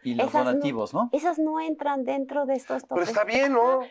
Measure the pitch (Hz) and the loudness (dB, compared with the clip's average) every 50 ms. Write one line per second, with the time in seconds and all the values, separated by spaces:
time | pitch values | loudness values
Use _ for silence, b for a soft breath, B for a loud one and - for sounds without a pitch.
0 | - 247 240 240 262 - - 302 269 127 269 285 285 285 117 110 104 - 143 175 | -6 -4 -2 0 0 2 2 2 2 2 0 0 0 -2 -2 -2 -4 -2 -2 -2
1 | 247 240 - 294 311 349 330 311 311 311 311 320 320 320 302 - 285 294 285 269 | 0 0 0 0 0 0 0 0 0 0 -2 -2 -2 -4 -6 -4 -4 -4 -2 -2
2 | 247 254 277 277 269 269 269 294 277 254 269 254 - - 262 262 - - - 175 | -2 -2 -2 -4 -4 -2 -2 -2 0 0 -2 -4 -2 -4 -6 -6 -4 -4 -2 -2
3 | 180 214 226 208 208 202 233 262 277 277 262 233 240 254 262 262 247 - | -2 0 0 0 0 2 2 2 2 4 4 4 4 4 4 2 -2 -6